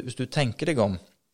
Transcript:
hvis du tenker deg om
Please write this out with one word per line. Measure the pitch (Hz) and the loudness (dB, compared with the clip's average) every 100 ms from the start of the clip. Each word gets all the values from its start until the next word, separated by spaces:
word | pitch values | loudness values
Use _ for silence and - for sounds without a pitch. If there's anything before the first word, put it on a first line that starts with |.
hvis | 131 | -2
du | 117 127 | -6 -4
tenker | - 127 - 165 | 0 0 0 -2
deg | 143 | 2
om | 101 92 - _ _ | 2 0 -8 _ _